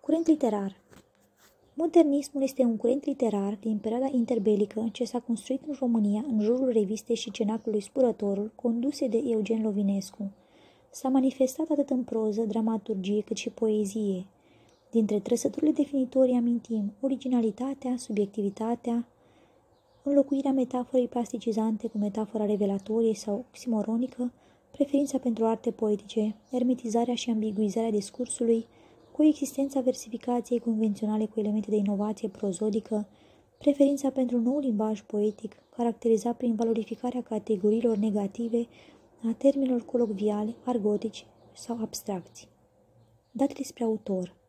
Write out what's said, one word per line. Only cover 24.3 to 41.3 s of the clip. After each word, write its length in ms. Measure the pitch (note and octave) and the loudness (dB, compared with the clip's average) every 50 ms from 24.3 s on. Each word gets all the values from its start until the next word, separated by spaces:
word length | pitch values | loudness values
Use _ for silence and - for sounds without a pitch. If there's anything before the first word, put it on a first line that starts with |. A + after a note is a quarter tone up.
| - _ _ _ _ _ _ _ | -6 _ _ _ _ _ _ _
preferința 460 | - - C#4 C#4 - C#4 C#4+ C#4 - | -2 -2 -2 2 2 0 0 0 -2
pentru 280 | B3+ - B3+ A3+ G#3+ A3+ | -2 -2 -2 0 2 2
arte 260 | A3+ A3+ A3 - A#3+ | 0 0 0 -2 -6
poetice, 640 | - - A3+ G#3+ G#3 G3+ - - - A3+ G#3 G#3+ G#3+ - _ _ | -4 -2 -2 -2 -2 -2 -4 -6 -2 -2 -2 -2 -4 -8 _ _
ermetizarea 680 | - B3 B3 B3 B3+ B3 - A3+ G#3 A#3 A#3+ A#3+ A#3+ | -4 0 2 2 0 0 -2 -2 0 0 0 0 -2
și 140 | A#3+ - B3 | -4 -2 -2
ambiguizarea 640 | A3+ A3 G#3+ A3 G3+ G3+ A3 G3+ F#3+ A3+ A3+ A#3 | -2 0 0 -2 0 0 0 0 0 0 0 0
discursului, 760 | G#3+ G#3 G3 - - - B3 A#3+ - - B3 A3+ A#3 A3+ A3+ - _ - - - - - - - | 0 -2 -2 -4 -8 -8 -8 -6 -4 -2 2 2 2 2 0 -6 _ -20 -20 -20 -20 -20 -20 -16
coexistența 680 | - - D4+ D#4 D4+ - C#4+ - - - C#4 C#4 - C4+ | 0 4 4 4 4 2 -4 -6 -2 -2 -4 0 0 0
versificației 800 | B3 B3+ B3 - - A3+ A3 A#3 - - B3 A#3+ A#3 - B3 A#3 | 0 0 -2 -2 -8 -10 -10 -8 -4 -2 -2 -2 0 0 -2 -2
convenționale 680 | A#3 A#3 A3+ G#3+ A3+ G#3+ G3+ G3+ A3 G#3 G#3+ G#3+ A3 | 0 -2 0 2 0 0 0 -2 -2 -2 -2 -2 -2
cu 140 | G#3 - A3+ | -2 -2 -2
elemente 300 | G3+ G#3 G#3 G#3+ G#3 - | -2 0 0 -2 0 0
de 60 | G#3 | 0
inovație 520 | G#3+ G3+ G#3 G#3 F#3+ G#3 G#3+ G#3+ G#3+ - | 0 0 0 0 0 -2 -4 -4 -6 -6
prozodică, 800 | G#3 - - - G3+ F3+ - A3 G#3+ G#3 A3 G#3+ - A3 G#3+ G#3+ - - _ _ - - _ _ _ _ | -8 -6 -4 -4 -4 -2 -2 -2 -2 -2 -2 -2 -2 -4 -4 -4 -6 -14 _ _ -20 -20 _ _ _ _
preferința 520 | _ - D4 C#4 C#4 C#4 C#4 C#4+ C#4 C#4+ C4+ | _ 0 0 4 4 4 4 4 0 -2 -2
pentru 280 | C4 C4+ B3+ A#3+ A#3+ | 0 0 -2 0 0
un 60 | A#3+ A3+ | 0 2
nou 160 | A#3+ C4+ D4+ | 2 0 0
limbaj 420 | C#4 C4 G#3+ G3+ A3 A3 A3 G#3+ | 0 0 0 0 0 -2 -2 -6
poetic, 540 | - _ - G#3 G#3 G#3+ G3+ - - G#3 - - _ _ | -8 _ -2 0 0 0 -2 -4 -14 -14 -14 -16 _ _
caracterizat 680 | _ - A#3+ A#3 A3+ - - A#3 A3+ G#3 G#3 A#3+ A#3 | _ -2 -2 -2 -2 0 2 4 4 4 2 -2 -4
prin 180 | - C4 A#3+ A3+ | 0 -2 -2 0
valorificarea 680 | G#3+ A#3 A3+ A3+ A3+ G#3 - A3+ - - B3 A#3+ B3 A#3 | 0 0 0 0 -2 -2 -4 -8 -6 -6 -4 -4 -4 -6
categoriilor 720 | - A3 G#3+ G#3 - A3 F#3 G3+ G#3 G#3+ A3+ A#3 A#3 A3+ | -4 -6 -6 -2 -2 -2 2 4 2 2 4 2 2 2
negative, 720 | G#3 G#3 A3 G3 G#3 G3+ G3 - - A#3 A3+ A3+ A#3 A#3 - - - - - - - _ _ _ _ - A3+ | 2 0 0 0 0 -2 -2 -4 -6 -4 -2 -2 -2 -2 -4 -10 -20 -20 -20 -20 -20 _ _ _ _ -4 -4
a 40 | A#3 | -4
termenilor 480 | - - C#4 C#4 C#4 C4+ B3+ B3+ A#3+ A3+ | 4 4 4 4 4 0 0 0 -2 -2
colocviali, 680 | - - A#3+ A#3+ G#3+ G#3+ F#3+ G#3 G#3 G#3 G#3 G#3+ G#3+ A#3 - - | -2 0 0 0 0 0 -2 0 0 0 0 -4 -4 -6 -8 -6
argotici 600 | B3+ B3 A#3 G3 G#3 G#3 G#3 - A3 - - - - | -2 -2 0 2 0 0 0 -2 -6 -8 -10 -20 -20